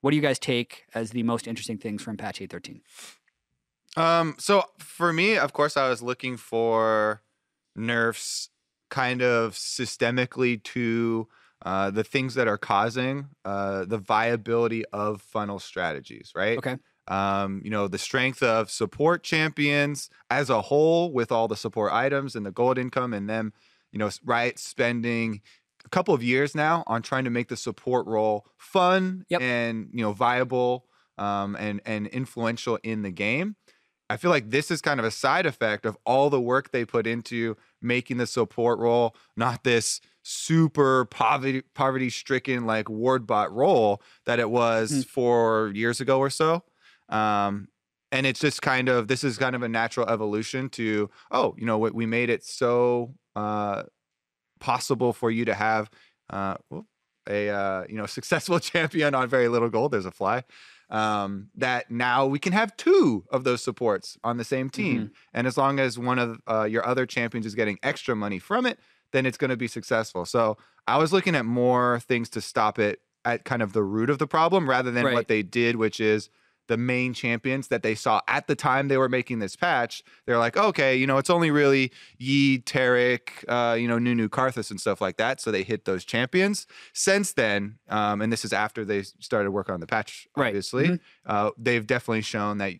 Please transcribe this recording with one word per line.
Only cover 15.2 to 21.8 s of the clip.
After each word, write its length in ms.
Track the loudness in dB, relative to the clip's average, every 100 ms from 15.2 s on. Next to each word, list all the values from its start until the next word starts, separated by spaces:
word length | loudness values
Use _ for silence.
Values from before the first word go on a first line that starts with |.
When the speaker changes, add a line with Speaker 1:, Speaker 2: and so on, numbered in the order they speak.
Speaker 2:
funnel 360 | -6 -6 -4 -8
strategies, 760 | -10 -4 -4 -4 -12 -20 -14 -4
right? 220 | -2 0
Speaker 1:
Okay. 180 | -2 -8 _ _ -6
Speaker 2:
Um, 540 | -2 0 0 -2 -6
you 80 | -6
know, 160 | -2 -2
the 120 | -4
strength 440 | -4 0 -2 0
of 280 | 2 2 0
support 520 | -2 -4 2 2 2
champions 840 | 0 0 0 0 0 2 0 -4 -10 _ _
as 180 | -2 2
a 140 | 0
whole 500 | 2 4 4 4 2
with 180 | 0 0
all 180 | 0 0
the 80 | -2
support 360 | -4 -2